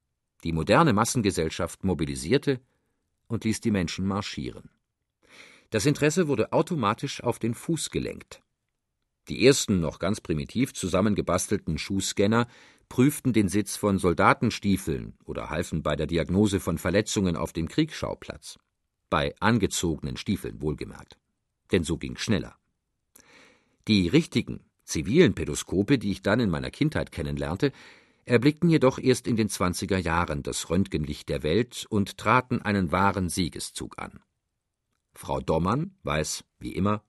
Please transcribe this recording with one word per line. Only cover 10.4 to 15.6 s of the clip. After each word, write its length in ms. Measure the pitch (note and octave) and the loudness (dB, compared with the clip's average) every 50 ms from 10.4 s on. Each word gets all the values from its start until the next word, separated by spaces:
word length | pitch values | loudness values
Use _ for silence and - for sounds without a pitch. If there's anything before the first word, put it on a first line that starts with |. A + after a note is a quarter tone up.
| C#2 - - G#2+ C#3 - - | -4 -4 -2 -2 -2 -2 -4
zusammengebastelten 1040 | - - F2+ F#2+ F#2 G2+ A2 G2+ E2 D2+ - E2+ F#2 - - G#2+ F2+ - - D#2+ | -6 -4 0 2 2 2 2 2 0 0 0 0 0 0 -2 -4 -4 -2 -4 -6
Schuhscanner 720 | D2+ - - G2 F#2+ - - - - G2 G#2 A2+ A#2 A#2+ - - - - - _ _ _ | -4 -4 -4 -4 -4 -2 -2 0 0 2 2 4 2 0 0 -4 -16 -20 -20 _ _ _
prüften 460 | - - - B2+ D3 - - - C3 G#2+ | -4 2 4 4 4 2 0 0 2 4
den 160 | A2 G#2 F2 | 4 4 4
Sitz 260 | E2+ G#2+ G2+ - - | 2 0 -2 -2 -4
von 220 | - - G#2 G2 | -2 0 2 2
Soldatenstiefeln 1200 | F2+ F#2+ F2+ E2 F2+ F#2+ A#2 C#3 - C3 A2 - - - G2+ F#2+ F2 - E2+ C#2+ A#1+ A1 A1 - _ _ | 2 2 2 4 4 4 4 4 4 0 -2 -2 0 0 2 0 2 0 -2 -6 -6 -6 -10 -14 _ _
oder 240 | - C2+ - A1+ - | -12 -10 -8 -8 -6
halfen 340 | D2+ E2 | -4 -6